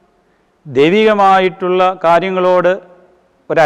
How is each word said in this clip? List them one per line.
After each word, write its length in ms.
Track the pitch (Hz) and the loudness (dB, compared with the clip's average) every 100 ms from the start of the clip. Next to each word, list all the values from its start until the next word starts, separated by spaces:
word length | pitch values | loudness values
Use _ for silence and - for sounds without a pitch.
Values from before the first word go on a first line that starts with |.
| _ _ _ _ _ _ 156 | _ _ _ _ _ _ -6
ദൈവികമായിട്ടുള്ള 1160 | 127 151 208 220 208 196 190 185 185 185 185 185 185 | 0 2 2 0 2 2 2 0 -4 -4 -2 -2 -2
കാര്യങ്ങളോട് 680 | 165 170 190 190 180 180 175 185 - - _ _ _ _ _ | 0 0 0 -4 0 0 0 -4 -10 -20 _ _ _ _ _
ഒരു 100 | 160 | -2